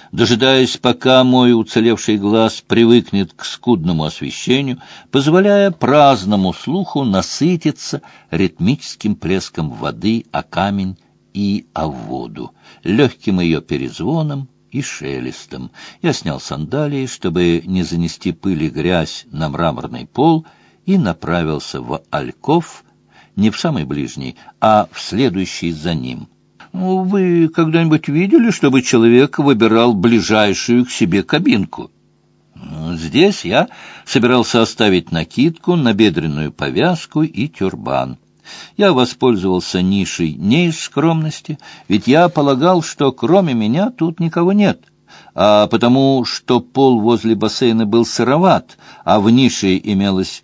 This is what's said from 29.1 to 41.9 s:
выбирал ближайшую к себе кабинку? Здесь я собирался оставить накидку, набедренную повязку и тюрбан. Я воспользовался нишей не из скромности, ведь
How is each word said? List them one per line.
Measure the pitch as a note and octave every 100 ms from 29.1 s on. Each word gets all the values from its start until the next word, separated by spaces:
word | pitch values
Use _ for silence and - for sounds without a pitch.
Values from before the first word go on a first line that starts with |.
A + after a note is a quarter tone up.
| A#2+ C#3 -
выбирал | C#3+ A#2 A2 A2+ A#2+
ближайшую | G#2 F#2+ A2+ F2+ A2 G#2 F#2 - A#2+ B2
к |
себе | - A2 G2+
кабинку? | F#2 D3+ C#4+ A#2 F2 - - _ _ _ _ _ _ - - D2+ D#2+
Здесь | E2+ D#2+ C3+ F#3+ - E2+
я | A#2 - - - - -
собирался | C3+ A#2 B2 A#2 A#2+
оставить | A2+ - G#2+ F2+ E2
накидку, | E2 D#2+ - D3+ E3 - F3
набедренную | B2 G#2 G#2+ E2 D#2+ D2 D2+
повязку | - C#2 C2 D#3+ E3+ - D3+
и | D#3 - D3
тюрбан. | - F#2+ D#2 G#1 C2 C2 B1+ _ _ - - - -
Я | G3+
воспользовался | C3 B2 - C3 G#2+ F#2+ F2+ - F#2+
нишей | F#2 G2 F2+ - E2
не | C#2+ F#2+ C#3+ F3
из | D#3
скромности, | - - D#3+ D#3+ D#3 - - D3+ - -
ведь | -